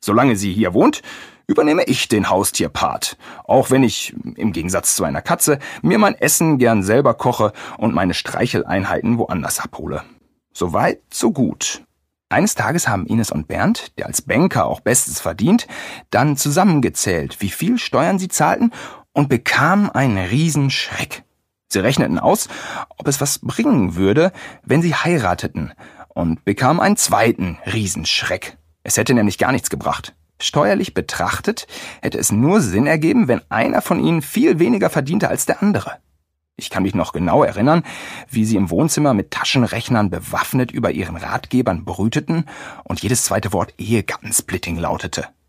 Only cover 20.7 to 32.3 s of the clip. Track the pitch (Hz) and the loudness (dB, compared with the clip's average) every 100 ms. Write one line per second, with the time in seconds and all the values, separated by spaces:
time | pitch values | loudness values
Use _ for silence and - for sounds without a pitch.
20.7 | 135 - - - - _ _ _ _ _ | 0 -6 -8 -8 -10 _ _ _ _ _
21.7 | 101 98 143 127 82 - 196 - - - | -2 0 0 0 0 2 0 -2 -10 -12
22.7 | - - - - 139 139 - 120 - 240 | -12 -14 -8 -4 -2 -2 -4 -6 -2 2
23.7 | 190 92 85 95 110 175 - - - - | 2 2 2 2 4 2 0 -18 -18 0
24.7 | 143 170 147 180 175 101 90 98 - 73 | 2 2 0 0 0 0 -2 -4 -6 -8
25.7 | - - - - - 85 82 - 104 127 | -10 -20 -20 -14 -4 -2 -2 -2 2 2
26.7 | 165 - 208 - 107 113 - 92 82 - | 4 2 2 2 2 2 2 -2 -6 -6
27.7 | 110 101 87 80 - - 90 - - _ | -4 -4 -4 -4 -4 -4 -6 -8 -18 _
28.7 | _ - - - 123 104 - 92 131 - | _ -4 0 2 4 2 0 0 0 -2
29.7 | 69 - - - _ _ _ - 147 175 | -6 -4 -6 -8 _ _ _ -4 0 2
30.7 | 196 190 - - - 87 - - 240 - | 2 0 -4 -6 -4 -4 -2 -4 -4 -8
31.7 | - - - - - - | -16 -16 -8 -6 -2 0